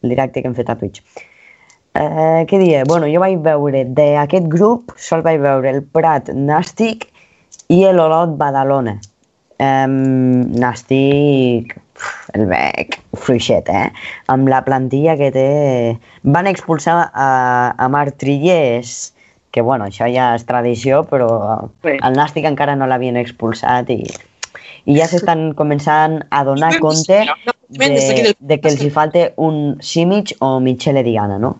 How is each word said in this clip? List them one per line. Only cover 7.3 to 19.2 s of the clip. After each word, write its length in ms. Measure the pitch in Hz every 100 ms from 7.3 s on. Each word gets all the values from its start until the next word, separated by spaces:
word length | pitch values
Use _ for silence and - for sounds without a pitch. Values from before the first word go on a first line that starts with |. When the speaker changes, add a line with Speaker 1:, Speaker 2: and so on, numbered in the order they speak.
| _ _ - _
Speaker 1:
i 160 | 170 190
l'Olot, 500 | 180 156 160 170 151
Badalona. 640 | 147 139 135 139 120 101 104 _ _ _ _ _
Em, 920 | 135 135 135 135 135 131 127 123 120
Nàstic, 1160 | 117 123 117 - 135 139 143 147 135 127 120 117 - _ -
uf, 320 | - - -
el 100 | - 104
veig 460 | 82 67 - - - _ -
fluixet, 480 | - 123 - 98 -
eh? 200 | 95 - - - - -
Amb 180 | 131 135
la 140 | 131
plantilla 540 | 131 131 131 135 156 151
que 140 | 139
té... 120 | 131 135 147 143 127 117 117 _ -
Van 240 | - 151 196
expulsar 640 | 185 - 160 165 170 170
a, 640 | 117 135 131 127 123 123 123
a 120 | 127
Marc 260 | 143 143 139
Trilles, 920 | 135 143 160 175 135 120 117 - - _